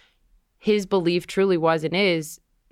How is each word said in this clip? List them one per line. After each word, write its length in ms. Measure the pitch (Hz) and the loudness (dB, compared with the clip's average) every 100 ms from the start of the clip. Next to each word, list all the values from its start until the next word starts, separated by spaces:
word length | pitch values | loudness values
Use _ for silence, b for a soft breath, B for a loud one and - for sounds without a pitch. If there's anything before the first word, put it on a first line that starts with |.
| B B B _ _ _ | B B B _ _ _
His 280 | - 214 185 | 0 0 2
belief 400 | 196 170 175 - | 0 2 -2 -2
truly 300 | - 196 175 | -2 0 2
was 260 | 160 160 | 2 0
and 120 | 156 175 | -2 0
is, 440 | 202 165 151 - _ _ _ | 0 0 -4 -14 _ _ _